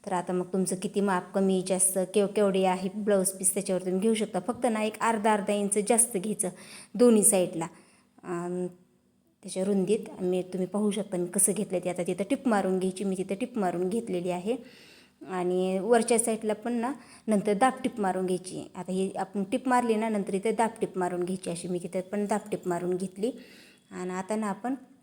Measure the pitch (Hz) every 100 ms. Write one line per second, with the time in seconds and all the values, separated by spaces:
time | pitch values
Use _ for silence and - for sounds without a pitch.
0 | - 180 175 180 180 190 185 185 202 202
1 | 202 180 180 196 196 185 180 185 - 196
2 | 185 208 196 208 202 190 185 180 190 214
3 | 208 202 185 - 190 202 190 185 185 185
4 | 220 220 202 180 - 233 247 220 214 -
5 | 226 226 214 214 196 208 202 208 202 226
6 | 233 196 214 202 180 - - - - 196
7 | 247 214 180 190 175 165 165 - - _
8 | _ _ 175 175 175 180 180 - _ _
9 | _ _ _ _ 190 185 190 202 180 214
10 | 196 - 185 185 180 185 180 208 208 208
11 | 196 175 175 196 214 196 190 180 175 175
12 | 175 180 196 277 254 208 190 190 185 180
13 | 202 185 190 190 247 226 185 170 185 233
14 | 233 180 180 180 196 262 - - - -
15 | _ _ - 185 180 180 185 190 196 233
16 | 220 226 233 220 214 214 240 240 240 285
17 | - - - 214 208 202 262 254 240 226
18 | 196 185 185 180 - 156 - - 180 185
19 | 190 - 196 202 190 254 254 247 240 214
20 | 226 214 185 190 220 214 226 - 180 185
21 | 180 175 180 190 - 170 180 175 175 185
22 | 180 208 202 214 196 - 185 170 175 180
23 | 190 202 226 - - - - _ _ 185
24 | 185 185 190 214 208 190 240 269 - -